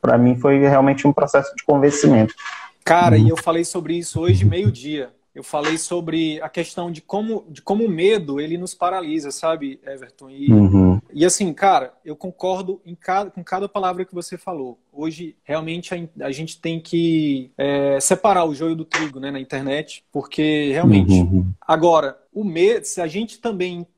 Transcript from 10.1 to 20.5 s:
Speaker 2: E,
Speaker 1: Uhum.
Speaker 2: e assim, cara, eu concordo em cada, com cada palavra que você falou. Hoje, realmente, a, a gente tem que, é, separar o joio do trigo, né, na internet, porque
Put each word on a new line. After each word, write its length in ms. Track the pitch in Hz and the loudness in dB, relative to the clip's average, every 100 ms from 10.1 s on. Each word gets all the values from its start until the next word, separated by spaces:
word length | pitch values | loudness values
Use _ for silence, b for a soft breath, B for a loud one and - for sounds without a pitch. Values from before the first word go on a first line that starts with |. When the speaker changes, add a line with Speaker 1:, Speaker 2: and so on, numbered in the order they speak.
| _ 135 | _ -20
Speaker 2:
E, 220 | 135 139 | -4 4
Speaker 1:
Uhum. 480 | 110 101 95 92 92 - | 6 8 6 6 4 -2
Speaker 2:
e 100 | 143 | 0
assim, 300 | 170 - 190 | 0 2 -4
cara, 400 | 147 196 170 131 _ | 0 2 2 0 _
eu 120 | - 151 | -18 -14
concordo 680 | 185 175 185 185 190 190 | -14 -8 -6 -4 -6 -10
em 120 | 180 170 | -12 -16
cada, 340 | - 185 202 | -4 -2 -2
com 140 | - | -10
cada 260 | 170 185 196 | -8 -6 -4
palavra 340 | 202 190 180 | -4 -4 -4
que 100 | 185 | -8
você 240 | 175 170 175 | -10 -12 -14
falou. 400 | - 175 131 117 _ | -12 -10 -10 -14 _
Hoje, 440 | 143 160 151 170 - | -8 -8 -8 -14 -16
realmente, 500 | _ 151 160 165 175 | _ -6 -6 -10 -8
a, 320 | 180 165 - 139 | -10 -10 -10 -10
a 60 | |
gente 280 | 135 160 - | -8 -10 -8
tem 200 | 165 165 | -6 -6
que, 720 | 160 170 165 160 151 139 127 - | -4 -2 2 2 0 -2 -6 -6
é, 420 | 139 143 139 139 | -2 0 0 0
separar 420 | 135 185 220 185 165 | 0 0 2 2 0
o 100 | 143 | -2
joio 200 | 160 165 | -6 -6
do 80 | |
trigo, 360 | 160 - 156 135 | -6 -6 -6 -8
né, 100 | 139 | -10
na 100 | 139 | -10
internet, 640 | 131 135 139 143 151 - _ | -8 -8 -4 -6 -6 -14 _
porque 600 | 147 139 - 156 | -8 -8 -2 0